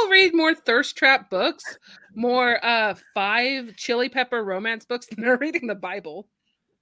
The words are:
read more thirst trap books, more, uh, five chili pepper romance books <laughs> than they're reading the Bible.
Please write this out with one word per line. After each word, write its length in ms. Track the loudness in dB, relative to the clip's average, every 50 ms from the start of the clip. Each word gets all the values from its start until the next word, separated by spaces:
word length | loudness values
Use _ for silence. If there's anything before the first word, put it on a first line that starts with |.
| 4 6
read 240 | 6 6 6 6 4
more 200 | 2 2 2 2
thirst 440 | 0 0 0 2 2 0 -2 -2
trap 320 | 2 4 4 4 2 0 -2
books, 480 | -2 0 0 -2 -2 -6 -12 -16 -16 -16 _ -20 -20 -20 _ _ -6
more, 500 | -2 0 0 2 2 2 2 2 2 2
uh, 320 | 2 2 2 2 0 -2 -4 -10 _ -4
five 600 | -2 -2 0 0 0 0 -2 -2 -6 -8 -12 -14
chili 320 | -10 -6 -2 -2 -2 -2 -2
pepper 340 | -2 -2 -2 -2 -2 -4 -4
romance 420 | -4 -4 -4 -4 -4 -6 -6 -6
books 200 | -8 -8 -8 -8
<laughs> 60 | -12
than 120 | -10 -4 0
they're 140 | 0 0
reading 300 | 0 0 -2 -4 -4 -6
the 80 | -6 -8
Bible. 520 | -6 -8 -10 -10 -10 -10 -12 -14 -16 -18 _ _ _ _ _ _ _ _ _ _ _